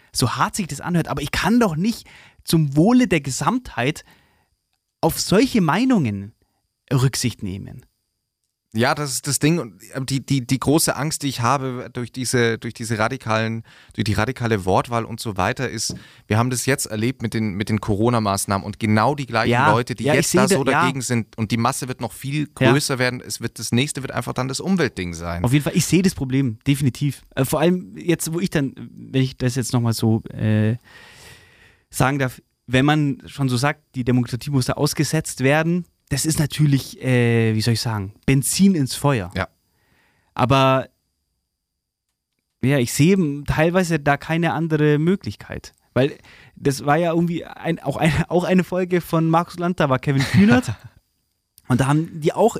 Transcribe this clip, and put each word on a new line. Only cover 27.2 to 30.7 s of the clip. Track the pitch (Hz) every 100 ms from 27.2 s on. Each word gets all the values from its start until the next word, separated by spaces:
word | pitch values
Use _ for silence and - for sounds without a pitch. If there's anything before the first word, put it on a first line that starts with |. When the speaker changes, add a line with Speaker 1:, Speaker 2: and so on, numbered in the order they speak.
| -
Speaker 1:
Äh, | -
vor | 135 147
allem | 165 180 95 123
jetzt, | 170 160 -
wo | 165
ich | 190
dann, | 165 135 - 120
wenn | - 113 131
ich | 131 -
das | 127
jetzt | 131 117
nochmal | 123 117
so, | 110 113 110 -
äh, | - 110 107 107